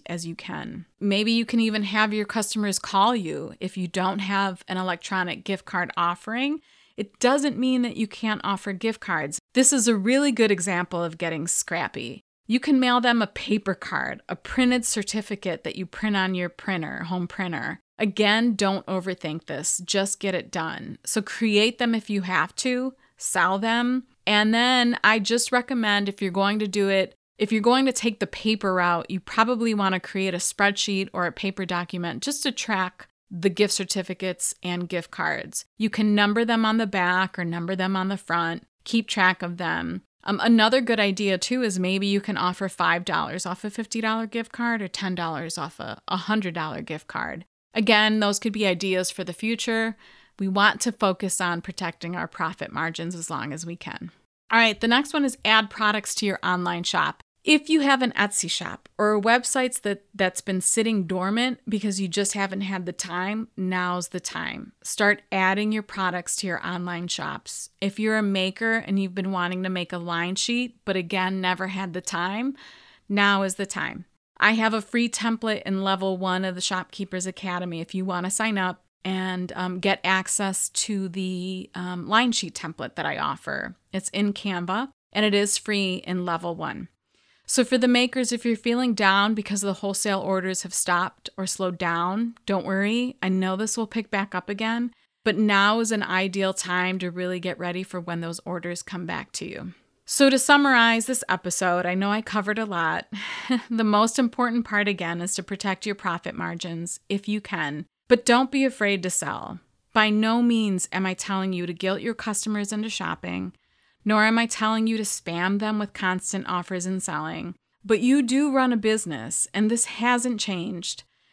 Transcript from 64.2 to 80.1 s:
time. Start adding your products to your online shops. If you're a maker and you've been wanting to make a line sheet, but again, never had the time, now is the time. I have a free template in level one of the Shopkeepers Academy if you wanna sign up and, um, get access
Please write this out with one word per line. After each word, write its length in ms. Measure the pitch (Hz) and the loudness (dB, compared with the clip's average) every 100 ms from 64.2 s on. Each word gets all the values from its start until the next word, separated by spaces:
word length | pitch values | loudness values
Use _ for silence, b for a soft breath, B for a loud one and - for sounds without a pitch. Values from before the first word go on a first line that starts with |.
time. 500 | - 165 165 - - - | -6 -6 -6 -8 -12 -12
Start 420 | - - 208 208 - | -6 2 4 4 0
adding 440 | 190 185 196 214 | 0 2 2 0
your 100 | 220 | -2
products 540 | 208 - 185 180 175 - | -4 -2 -2 -2 -4 -4
to 100 | 196 | -2
your 180 | 170 - | -4 -4
online 440 | 180 180 170 175 | -4 -4 -6 -6
shops. 640 | - 151 - - - - - | -4 -6 -6 -10 -12 -12 -6
If 180 | 196 202 | -4 0
you're 180 | 214 220 | 0 2
a 60 | |
maker 520 | 208 196 185 190 226 226 | 2 2 0 -2 0 0
and 200 | - 196 | 0 0
you've 160 | 190 | 0
been 200 | 185 190 | -2 -2
wanting 300 | 185 175 185 | 0 -2 -2
to 60 | 185 | -2
make 220 | 185 175 | -4 -4
a 60 | 180 | -6
line 380 | 170 170 175 190 | -4 -2 -2 -2
sheet, 420 | - 240 247 - - | -2 -2 -4 -6 -2
but 100 | 185 | -2
again, 460 | 170 196 185 190 | 0 0 0 0
never 260 | 185 180 190 | 0 0 -2
had 240 | 190 190 | -4 -4
the 80 | 175 | -6
time, 560 | - 175 175 208 262 269 B B B B B | -4 -2 -2 -2 -4 -6 B B B B B
now 340 | 202 202 196 | 4 6 6
is 120 | 196 185 | 2 -2
the 100 | 196 | -4
time. 400 | 190 - - - _ _ - | -4 -6 -8 -14 _ _ 2
I 140 | 208 226 | 4 4
have 180 | 220 | 2
a 80 | 220 | 0
free 260 | 208 240 240 | 0 0 0
template 540 | - 226 226 220 214 | 0 -2 0 -2 -2
in 240 | - 190 196 | -2 -2 0
level 320 | 190 190 185 | 0 0 0
one 260 | 190 185 | 0 0
of 120 | 190 180 | -2 -4
the 60 | |
Shopkeepers 640 | - 185 180 - 190 185 185 | -4 -4 -6 -10 -8 -6 -6
Academy 540 | 180 190 180 180 165 | -6 -6 -4 -4 -6
if 160 | 170 190 | -6 -4
you 80 | |
wanna 260 | 190 180 185 | -4 -2 -2
sign 280 | - 220 202 | -2 0 0
up 260 | 185 180 _ _ 190 | -2 -4 _ _ -4
and, 480 | 190 185 185 180 - | -2 -2 -4 -6 -4
um, 240 | 185 180 | -4 -2
get 220 | 196 190 | 0 0
access 640 | 180 | 2